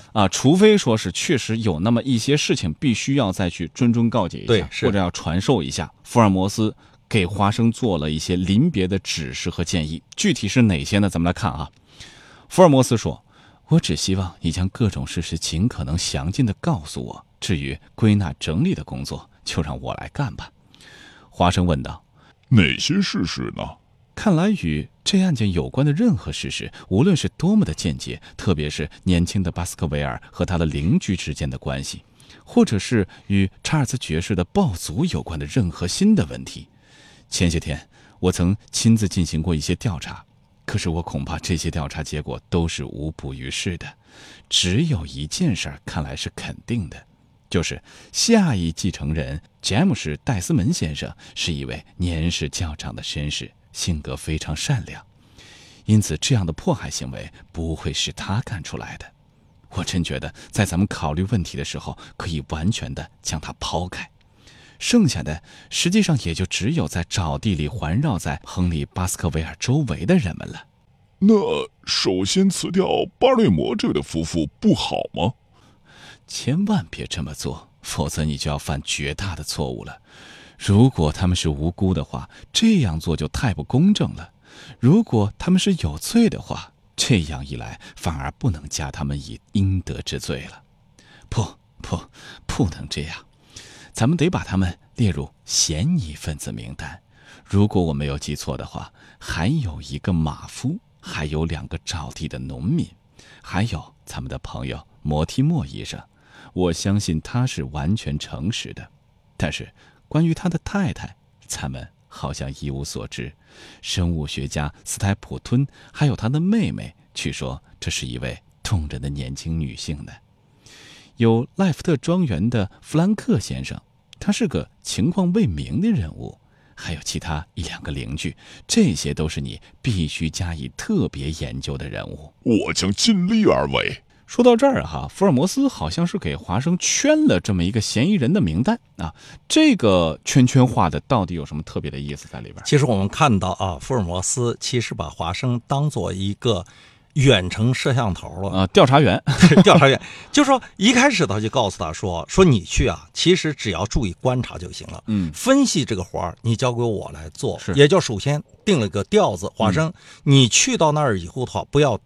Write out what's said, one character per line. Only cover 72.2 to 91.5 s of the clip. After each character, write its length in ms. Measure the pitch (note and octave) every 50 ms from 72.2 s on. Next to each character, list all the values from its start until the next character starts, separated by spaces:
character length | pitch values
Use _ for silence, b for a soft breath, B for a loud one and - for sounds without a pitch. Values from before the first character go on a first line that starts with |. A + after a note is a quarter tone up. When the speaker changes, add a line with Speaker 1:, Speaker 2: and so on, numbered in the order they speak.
| G2
Speaker 3:
先 240 | - - F#3 G3 G3
辞 220 | - - - -
掉 160 | E3+ F#3+ - - - - - - - -
巴 100 | - C4
瑞 180 | C4+ A3+ A3
摩 280 | C3 F2+ D2 A#1 A#1 A#3+
这 120 | G#3+ -
位 60 | - -
的 80 | C#2+
夫 220 | C#2 - - E2 D#2+
妇 260 | - - E2+ D2+ D2 - _
不 140 | - G#3+ C#3+
好 220 | - - - - G1+ - - -
吗？ 200 | - - - - _ _ _ b b b b b b b b b b b b b b b
Speaker 1:
千 380 | b - - - - C#3+ F3+ G3+
万 220 | G3+ G#3+ D#3 F2 -
别 160 | - - C2+
这 160 | - - E2
么 100 | C#2 C#2 D2
做， 340 | - - C#2 B1 - - _ _ _ -
否 260 | - - - D2 D2+
则 160 | - E2+ D#2
你 100 | D#2 C#2+
就 140 | C2 - D2+
要 80 | D2
犯 240 | C#2+ - - D2 C#2 -
绝 300 | - - - C#2+ C#2 D2+
大 220 | - G2 G2 E2
的 80 | D2+ D2
错 260 | - - - D2+ B1+
误 160 | B1 G#1 G1+
了。 140 | - - - B B B B B B B B B B B
如 320 | B - - G2 G#2 B2+ C3+
果 220 | - - D#2 D2+
他 160 | - - F#2+
们 80 | F2+ F2
是 140 | - - E2
无 200 | D2 C#2 D2+ E2+
辜 240 | - - G2 F#2 F#2
的 100 | D#2 C#2+
话， 240 | - - B1 - - B B B B
这 280 | - - A3+ A3+ A3 F3+
样 200 | B2+ F2 D#2 E2
做 160 | - F2 D#2
就 120 | D2+ D#2
太 260 | D2+ - - - A2+ E2+
不 100 | D2+ C#2
公 300 | - - C3 F3 G3+ G#3
正 180 | - B2 - -
了。 160 | D#2+ - - _ _ B B B B B B B B
如 240 | A#2 B2+ F3+ A3+ A3+
果 280 | - - A2 G2+ G#2+ -
他 140 | - - E3+
们 80 | F#3 F3+
是 160 | - G3+ F#3+ -
有 140 | - D#2 C#2+ -
罪 280 | - - - A#3 A#3
的 140 | G3+ - -
话， 320 | - - - - - - _ _ _ _ _
这 260 | - - - B2 F#2
样 240 | D#2 D2 D#2 B1+ C#2+
一 100 | C#2+ C#2+
来 240 | A#1+ G#1 A#1 - - B B B
反 200 | B - F2 D#2+
而 160 | C#2+ C2+ C#2
不 180 | - - - B2
能 180 | E2 D2+ D2
加 220 | D2 - - D2+ C2+
他 140 | - - D2
们 160 | C#2 C#2+ C#2+
以 200 | C2+ - - - _ _
应 280 | - G#2 G2 F#2+ F#2+ F#2
得 200 | - - - -
之 180 | - - - C2
罪 260 | - - D2 - -
了。 180 | - - - _ _ _ _ _ _ _ - b b b b b b
不， 160 | - A#2+ G2 -